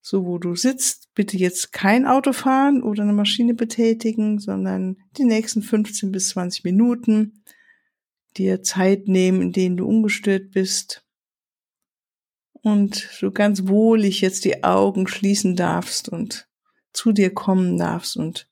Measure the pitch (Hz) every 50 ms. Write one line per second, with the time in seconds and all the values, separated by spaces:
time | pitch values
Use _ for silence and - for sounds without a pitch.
0 | _ - - 196 185 175 175 170 175 175 175 175 - 254 269 254 - - - -
1 | - _ _ - 202 208 - 180 185 180 180 - - - - - - 196 214 247
2 | 254 - 254 269 269 285 254 - - 262 262 269 269 285 285 254 - 220 208 208
3 | 208 208 208 208 208 202 - - 233 233 233 226 233 226 - - 233 226 226 226
4 | 226 226 214 220 214 214 214 208 202 208 196 190 190 190 190 185 185 185 185 _
5 | _ _ _ - 277 240 220 220 220 220 - 220 208 - - 214 214 208 - -
6 | - 190 190 190 185 - - 190 180 180 180 - _ 175 185 196 233 240 240 240
7 | 240 - 214 214 220 214 _ _ _ - _ _ _ _ _ _ _ _ _ _
8 | _ _ _ _ _ _ _ - 190 190 185 190 190 - - 185 185 190 196 196
9 | 196 196 190 185 185 185 190 185 180 180 180 190 185 180 180 175 185 - 214 226
10 | 220 208 202 - - 202 196 196 196 - - 196 190 185 - - - _ - -
11 | _ _ _ _ _ _ _ _ _ _ _ _ _ _ _ _ _ _ _ _
12 | _ _ _ _ _ _ _ _ _ _ _ - _ 220 208 208 202 196 202 -
13 | - - - - - 196 185 - 208 208 208 190 185 185 196 208 220 226 226 220
14 | 208 202 185 - - 185 185 - - 190 - - - - 180 190 196 202 190 196
15 | 190 185 - - 202 196 202 202 - 185 180 175 175 170 160 175 180 - - -
16 | - - - 165 - - - - - _ _ _ _ _ _ _ _ _ _ -
17 | - 233 214 220 196 185 190 - - - 190 190 185 180 175 175 175 170 170 175
18 | - - - - 160 160 170 - - _